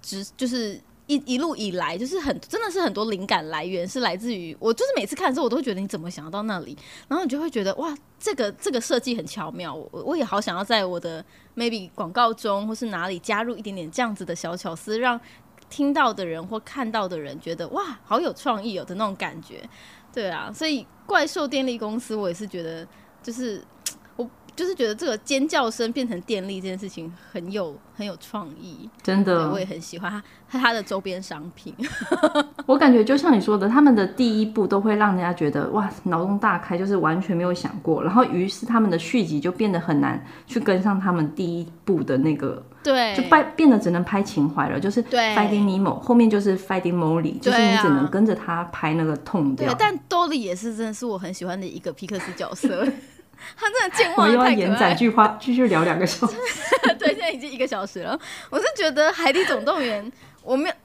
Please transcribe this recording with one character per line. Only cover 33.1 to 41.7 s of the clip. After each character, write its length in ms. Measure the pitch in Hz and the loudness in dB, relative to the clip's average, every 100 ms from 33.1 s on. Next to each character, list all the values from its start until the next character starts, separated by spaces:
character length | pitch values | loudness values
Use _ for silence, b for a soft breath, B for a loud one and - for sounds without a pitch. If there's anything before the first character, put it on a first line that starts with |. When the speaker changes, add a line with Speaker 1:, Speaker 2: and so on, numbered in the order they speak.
| 277 | 4
Speaker 2:
像 160 | 339 | 6
你 80 | 233 | 4
说 160 | 185 208 | 6 2
的， 140 | 196 | 6
他 100 | 247 | 8
们 160 | 294 226 | 8 8
的 120 | 190 | 4
第 340 | - 247 214 | 2 2 4
一 40 | 214 | 2
部 200 | 220 185 | 2 2
都 160 | 196 | 4
会 140 | 214 208 | 4 4
让 180 | 208 185 | 4 4
人 60 | |
家 100 | 175 | 0
觉 200 | 170 147 | 0 0
得， 180 | 147 - | 0 0
哇， 180 | 214 202 - 185 | -2 -2 -4 -2
脑 180 | 175 | 0
洞 160 | 185 202 | 0 2
大 180 | 220 175 | 2 0
开， 180 | - 175 | -2 -4
就 120 | 190 | 0
是 100 | 196 | 2
完 240 | 156 165 | 2 0
全 160 | 190 175 | 0 0
没 60 | |
有 100 | 180 | 0
想 180 | 175 - - | -2 -4 -6
过， 180 | - 156 | 0 0
然 100 | 160 | 4
后 120 | 208 254 | 4 4
于 240 | 180 190 | 2 -2
是 160 | - 226 | -4 0
他 140 | 233 | 2
们 100 | 214 | 4
的 80 | 170 | 2
续 260 | 165 254 | 0 0
集 160 | 165 151 | 2 0
就 120 | 175 | -2
变 200 | 180 214 | 0 0
得 80 | 170 | 0
很 220 | 165 147 | 2 2
难 240 | 139 113 B B - | 2 -2 B B -6
去 120 | 240 | -2
跟 220 | - 185 | 2 2
上 180 | 196 190 | 2 2
他 140 | 190 | 2
们 220 | 175 151 - | 2 0 -2
第 100 | 175 | -4
一 220 | 170 170 | -4 -8